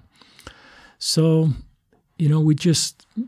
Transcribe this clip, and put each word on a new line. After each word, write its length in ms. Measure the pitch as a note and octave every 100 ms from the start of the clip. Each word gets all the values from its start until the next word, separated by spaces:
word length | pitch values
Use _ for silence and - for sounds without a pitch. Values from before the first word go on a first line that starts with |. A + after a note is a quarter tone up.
| - _ _ - - - - - - _
So, 540 | - D#3+ D#3+ D#3+ D#3+ - - _ _ _ _ -
you 120 | D3+
know, 100 | D#3
we 160 | D#3 D3
just, 500 | F3 D3+ - - _ A3